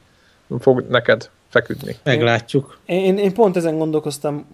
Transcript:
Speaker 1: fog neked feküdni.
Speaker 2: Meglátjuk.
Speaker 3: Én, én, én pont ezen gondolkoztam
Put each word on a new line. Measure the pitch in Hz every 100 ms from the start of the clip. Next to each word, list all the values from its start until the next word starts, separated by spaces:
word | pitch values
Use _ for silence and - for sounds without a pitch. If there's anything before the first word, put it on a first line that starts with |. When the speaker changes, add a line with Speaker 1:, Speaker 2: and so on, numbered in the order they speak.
| _ _ _ _ - 127
Speaker 1:
fog | 135 127 -
neked | 123 120 117 - _ _
feküdni. | 123 - - - -
Speaker 2:
Meglátjuk. | - 123 117 117 113 139 139 - -
Speaker 3:
Én, | 180
én, | 190 196
én | 202
pont | 185 220 180
ezen | 165 156
gondolkoztam | 160 156 151 143 151 147 151